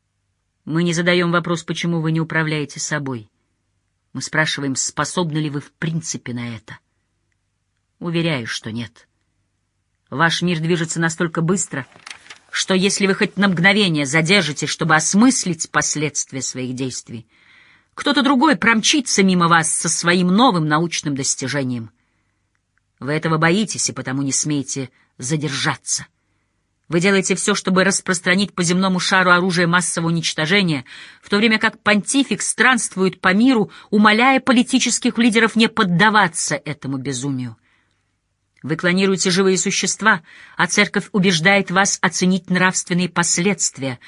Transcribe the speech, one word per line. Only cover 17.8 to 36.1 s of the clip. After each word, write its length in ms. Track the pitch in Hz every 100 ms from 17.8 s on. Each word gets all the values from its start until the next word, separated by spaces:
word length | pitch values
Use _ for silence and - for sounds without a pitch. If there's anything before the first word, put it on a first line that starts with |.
| _
кто-то 280 | - 294 285
другой 340 | 262 269 311 247
промчится 680 | 220 220 - 302 - -
мимо 240 | 190 180 170
вас 260 | 165 156
со 160 | - 170
своим 380 | - 170 185 180
новым 400 | 196 262 180 156
научным 480 | 151 170 - 151
достижением. 800 | 139 131 - 131 143 131 120 113 _ _ _ _ _ _ _ _ _ _ _
Вы 140 | 127
этого 260 | 151 160 156
боитесь 500 | 165 196 214 - -
и 40 |
потому 300 | 123 131 135
не 100 | 139
смеете 580 | - 151 147 131 139 127 _ _ -
задержаться. 920 | 127 156 147 135 147 131 - - - _ _ _ _ _ _ _ -
Вы 100 | 165
делаете 380 | 190 196 185 190
все, 180 | -
чтобы 300 | 196 - 185
распространить 680 | 185 196 - 180 185 185 202
по 120 | -
земному 340 | 175 185 190 185
шару 320 | - 190 185
оружие 380 | 175 185 175 170
массового 420 | 180 170 175 165
уничтожения, 720 | 170 160 - 156 202 180 143 - - - -
в 80 | -
то 60 | 202
время 240 | 226 220
как 200 | 220 -
понтифик 640 | 208 208 - 277 262 196
странствует 800 | - - 240 240 - 190 190 180
по 120 | 190
миру, 380 | 196 254 247 175 - -
умоляя 500 | 208 208 214 254 269
политических 800 | 262 247 - 254 240 - 247 233
лидеров 360 | 233 220 220
не 140 | 220 226
поддаваться 880 | - 185 170 214